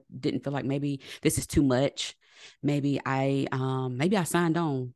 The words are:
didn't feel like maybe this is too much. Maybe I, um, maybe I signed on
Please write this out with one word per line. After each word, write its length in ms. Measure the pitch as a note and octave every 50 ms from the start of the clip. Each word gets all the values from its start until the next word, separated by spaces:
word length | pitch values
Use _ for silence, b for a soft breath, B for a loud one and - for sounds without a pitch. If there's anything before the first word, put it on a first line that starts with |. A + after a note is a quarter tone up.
| - - A#2
didn't 260 | B2+ C#3+ D3+ - - -
feel 100 | C#3+ C#3+
like 120 | C3+ C3
maybe 360 | C3 C#3 C#3+ C#3+ C#3+ C#3 C3 B B B B -
this 140 | D#3 - -
is 80 | -
too 160 | - - E3 D3
much. 520 | C3 B2 B2+ C#3+ - - - - - - B B B B B B B B B
Maybe 380 | - D3 D3 C#3+ C3+ C#3+ C3+ - -
I, 440 | B2+ C3+ C3+ C3+ C#3 C#3 C3+ C3 -
um, 460 | C3+ C3 C3 C3 C3 C3 C3 B2+ B2
maybe 180 | B2 D3+ F#3 G#3+
I 80 | G3 D#3+
signed 340 | - - F3 F3 E3 D#3+
on 360 | F3 E3+ D#3 C#3 C3 B2+ B2 -